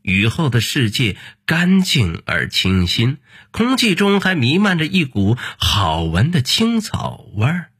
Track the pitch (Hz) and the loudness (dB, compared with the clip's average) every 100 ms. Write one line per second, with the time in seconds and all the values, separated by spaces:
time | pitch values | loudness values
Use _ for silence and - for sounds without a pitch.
0 | - 95 110 - 156 120 107 151 113 - | 0 0 0 0 0 0 0 -2 -2 0
1 | 113 87 - - - 165 180 190 185 151 | -2 -4 -14 -14 -4 0 2 2 2 0
2 | 95 80 - 80 64 - 92 95 87 - | 0 -2 -4 -4 -2 -2 0 2 0 0
3 | 120 147 _ - - - 233 254 247 170 | 0 -2 _ -20 -16 -2 0 2 2 2
4 | 202 202 190 180 120 165 208 175 156 185 | 2 2 0 0 2 2 2 0 0 -2
5 | 139 104 101 123 - - - 104 92 80 | -2 0 0 0 -4 -6 -2 0 0 0
6 | 82 82 139 175 131 - 226 233 214 - | 0 2 2 0 0 0 0 0 -2 -6
7 | - - - 98 117 175 160 | -6 -10 -12 -2 -2 -2 -6